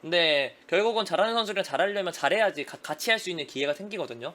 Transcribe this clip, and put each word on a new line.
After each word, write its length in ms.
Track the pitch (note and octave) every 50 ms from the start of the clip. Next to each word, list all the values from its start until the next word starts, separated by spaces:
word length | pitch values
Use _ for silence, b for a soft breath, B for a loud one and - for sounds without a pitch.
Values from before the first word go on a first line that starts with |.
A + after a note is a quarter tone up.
근데 560 | - D#3+ F3 F3 E3 D#3+ D3 C#3+ C#3 B2 - - -
결국은 380 | - E3 F#3+ G#3 A#3 A3+ A3+ G#3
잘하는 280 | - E3+ E3 G3+ A3+ A#3
선수들이랑 300 | A#3 A3 G3+ G#3 G3 F#3
잘하려면 480 | - - C3+ F3+ G3+ G3+ G3+ F#3+ F3
잘해야지 540 | - - - C#3 F3+ G#3+ A3 G3 D#3 D3 C3+
가-, 120 | - - - -
같이 260 | - D3+ - - A#3
할 100 | A3+ G#3+
수 100 | - F3+
있는 180 | E3+ D#3+ C#3+
기회가 260 | - - C3 C#3 C#3+ D3
생기거든요. 600 | - G3 G#3 G#3+ F#3+ D3 B2 A#2+ A#2 A#2 D3+